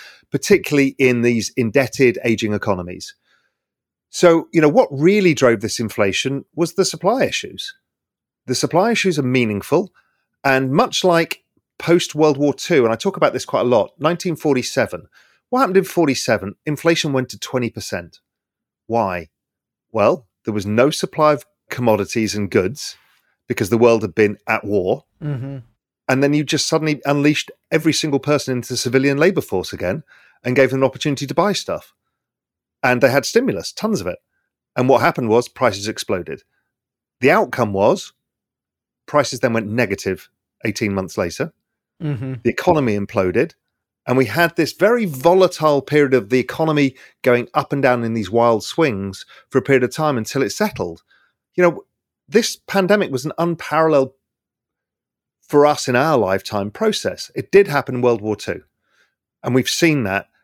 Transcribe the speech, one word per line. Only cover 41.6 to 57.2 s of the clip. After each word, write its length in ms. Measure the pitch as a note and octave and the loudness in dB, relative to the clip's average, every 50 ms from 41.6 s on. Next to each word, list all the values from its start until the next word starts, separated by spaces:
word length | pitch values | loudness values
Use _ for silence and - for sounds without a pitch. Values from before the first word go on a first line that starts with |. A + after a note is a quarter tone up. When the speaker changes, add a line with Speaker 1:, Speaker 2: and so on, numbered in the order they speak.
| _ _ _ _ _ _ _ - E3 | _ _ _ _ _ _ _ -10 -8
Speaker 2:
Mm-hmm. 320 | D3 C#3 G#2+ C3+ C3 C3 A2+ - | -6 -6 -6 -8 -10 -10 -4 -4
Speaker 1:
The 60 | A3+ | -4
economy 480 | - - - F3+ E3 D3+ C3 A2+ G#2 | -4 0 0 2 2 2 2 0 0
imploded. 560 | G2+ G2 - - G2+ F#2 F2+ F2 A2+ D#3+ E3 - _ _ _ _ _ _ _ _ _ _ | -2 -4 -2 -2 0 0 2 2 0 0 -2 -6 _ _ _ _ _ _ _ _ _ _
And 100 | - B2 | 0 0
we 80 | C3 C3 | 2 0
had 300 | G#2 G#2 E3 E3+ D#3+ - | 0 2 0 0 2 2
this 180 | F3 D3+ - - | -2 -2 -2 0
very 320 | - F3+ G#3+ B3 A#3+ G#3+ | 0 2 2 2 0 -2
volatile 760 | E3+ C3+ B2+ C#3 E3+ F#3+ F#3+ F#3 E3+ - - D#3 D3+ D3 C#3 | -4 -4 0 2 4 6 6 4 2 2 0 0 2 2 0
period 320 | C3+ - D3 D3+ C#3+ C3 C3 | 0 2 2 2 4 4 2
of 160 | B2 G2+ G#2 | 2 2 2
the 80 | B2+ B2+ | 0 0
economy 560 | A2+ - - - D#3+ D#3+ D3+ D3 C#3 C3 - - - - _ _ - | 0 -2 -4 -2 -2 0 2 2 2 0 -2 -6 -16 -20 _ _ 2
going 240 | C3 B2 B2 A#2+ - - | 2 2 2 0 -2 -4
up 180 | D3+ C3+ - D3 | -4 -2 -2 -2
and 80 | C#3 | 0
down 220 | C3+ B2+ B2 A#2 A#2 | 2 2 2 2 0
in 100 | A2+ A2+ | -2 -2
these 160 | A2+ G2 F2+ | -4 -4 0
wild 340 | A2 A#2 A#2 A#2 A#2 G#2 - | 2 4 4 4 4 2 -2
swings 640 | - - E3+ D#3+ C3+ G#2 F#2+ G2 G2 G2+ - - - - - _ _ | -4 -2 0 0 0 0 -2 -6 -8 -10 -12 -18 -20 -20 -20 _ _
for 80 | - | -2
a 60 | B2+ - | -2 2
period 200 | C#3 C3+ B2+ B2+ | 2 2 2 2
of 80 | A2+ | 0
time 240 | - D#3 D#3 D3+ C3+ | -2 -2 -2 -2 -2
until 280 | A#2 G#2+ - - C3+ C#3 | -2 -4 -4 -4 -4 -4
it 80 | G#2 | -4
settled. 500 | - - G#3+ G3+ - - F#2 E2+ E2 - _ _ _ _ _ _ _ _ _ _ _ | -2 -4 -4 -4 -4 -6 -8 -8 -8 -14 _ _ _ _ _ _ _ _ _ _ _
You 80 | F3+ F3+ | 2 2
know, 220 | E3+ D3+ - - _ _ _ _ _ _ _ _ | 2 2 -2 -10 _ _ _ _ _ _ _ _
this 280 | _ D3+ A#3 A3 - - | _ 0 0 0 0 -6
pandemic 560 | - _ - - G3 F#3 F3 G#3 G#3 E3+ - | -10 _ -4 -2 0 2 2 2 2 2 -2
was 140 | C3+ A#2+ C3+ | -4 -6 -6
an 60 | D#3 - - | -6 -4 -2
unparalleled, 720 | E3+ E3+ E3 - - - D3+ D#3+ D#3+ D#3+ D3+ C#3 C3+ B2+ - _ _ _ _ _ _ _ _ _ _ _ _ _ _ _ _ _ _ _ _ _ _ _ _ _ | -2 -2 -2 -6 -6 -2 0 2 2 4 4 2 2 0 -6 _ _ _ _ _ _ _ _ _ _ _ _ _ _ _ _ _ _ _ _ _ _ _ _ _
for 240 | _ - D3+ D3 D3 | _ 0 4 4 4
us 220 | D3 D3 - - | 4 2 0 -2
in 80 | C3+ A#2+ | 0 0
our 220 | B2 D3 D#3+ D3+ | 2 2 2 2
lifetime, 520 | A#2+ G2+ F#2 G2 F#2+ - - G#2+ G2+ G2 G#2 | 2 2 2 0 -2 -2 -4 -4 -4 -4 -6
process. 640 | - - A3 A3 G#3 - - F#2 - - | -6 -2 -2 -2 -2 -2 -4 -6 -8 -8